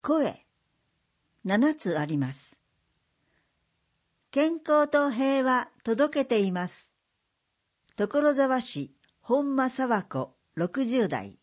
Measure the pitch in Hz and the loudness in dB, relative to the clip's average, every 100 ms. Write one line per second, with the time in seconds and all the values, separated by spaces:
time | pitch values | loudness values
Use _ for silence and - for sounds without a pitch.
0 | - 311 226 - _ _ _ _ _ _ | 0 0 0 -4 _ _ _ _ _ _
1 | _ _ _ _ 185 202 294 311 190 156 | _ _ _ _ -2 2 2 0 -4 -4
2 | 151 151 131 139 - _ _ _ _ _ | -2 -2 -4 -8 -20 _ _ _ _ _
3 | _ _ _ _ _ _ _ _ _ _ | _ _ _ _ _ _ _ _ _ _
4 | _ _ _ 269 311 330 311 302 294 294 | _ _ _ 0 0 0 2 2 4 2
5 | 285 226 269 269 254 254 - _ - 226 | 0 0 0 2 2 0 -2 _ -4 0
6 | 294 294 269 220 196 180 180 - - _ | 2 0 0 2 2 -2 -6 -10 -20 _
7 | _ _ _ _ _ _ _ _ _ - | _ _ _ _ _ _ _ _ _ -4
8 | 208 285 294 277 269 254 240 143 139 _ | -2 2 2 2 2 0 -4 -8 -10 _
9 | _ _ - 262 285 269 254 254 254 220 | _ _ -2 0 2 0 -2 -2 -2 -2
10 | - 131 - _ _ - 175 262 240 254 | -2 -6 -8 _ _ -4 -4 -2 0 0
11 | 190 131 98 95 | 0 -4 -8 -18